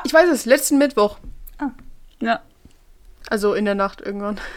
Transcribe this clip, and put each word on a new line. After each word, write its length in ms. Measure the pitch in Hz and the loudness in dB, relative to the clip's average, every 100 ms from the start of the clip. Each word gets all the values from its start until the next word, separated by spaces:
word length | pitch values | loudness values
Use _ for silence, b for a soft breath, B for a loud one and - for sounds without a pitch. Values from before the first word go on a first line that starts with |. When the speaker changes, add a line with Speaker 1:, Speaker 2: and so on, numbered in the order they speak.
Speaker 1:
ich 80 | 285 | 6
weiß 160 | 320 349 | 4 6
es, 140 | 269 | 2
letzten 320 | 226 277 - 285 | 2 2 4 2
Mittwoch. 420 | 285 247 208 - - - - - | 2 2 0 0 -16 -16 -18 -8
Speaker 2:
Ah. 120 | 285 - - - - _ | -10 -10 -20 -20 -20 _
Speaker 3:
Ja. 220 | 226 226 - _ - _ _ - - - - | -6 -4 -8 _ -20 _ _ -20 -20 -20 -6
Speaker 1:
Also 240 | 220 208 | -2 0
in 100 | 202 | 0
der 100 | 208 202 | 0 0
Nacht 240 | 196 - | -2 -4
irgendwann. 360 | - 202 202 202 - | -10 -8 -6 -8 -10